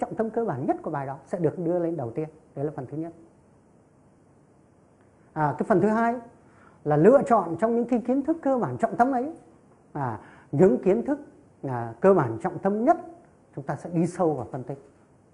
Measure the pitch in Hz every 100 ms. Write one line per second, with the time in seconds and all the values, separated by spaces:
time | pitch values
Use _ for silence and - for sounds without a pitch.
0 | 240 156 226 233 226 131 160 349 185 151
1 | 135 135 - 190 151 185 165 180 170 165
2 | 117 113 156 - _ - 147 147 123 147
3 | 165 - - _ _ _ _ _ _ _
4 | _ _ _ _ _ _ _ _ _ _
5 | _ _ _ 160 151 - 156 202 202 220
6 | 233 247 - - _ - - - 147 147
7 | 180 277 - 226 170 165 226 233 240 247
8 | 220 269 277 330 277 254 165 123 226 170
9 | 254 262 277 339 - - _ _ _ -
10 | 131 110 - - - 139 185 247 185 220
11 | 233 285 - - - - 143 123 117 113
12 | 190 190 127 113 185 - 196 208 247 339
13 | - - - _ _ - 135 143 - 175
14 | 170 - 170 139 110 131 123 143 - _
15 | _ _ _